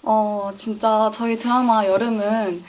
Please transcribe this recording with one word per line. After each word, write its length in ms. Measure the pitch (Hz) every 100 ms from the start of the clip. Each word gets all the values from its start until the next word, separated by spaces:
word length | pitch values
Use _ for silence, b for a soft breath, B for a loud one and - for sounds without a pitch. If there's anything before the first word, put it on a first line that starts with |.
어, 480 | - 220 208 208 196 196
진짜 540 | 226 208 226 214 220
저희 240 | 220 233 226
드라마 480 | 240 247 247 220 196
여름은, 760 | 190 233 220 202 226 202 175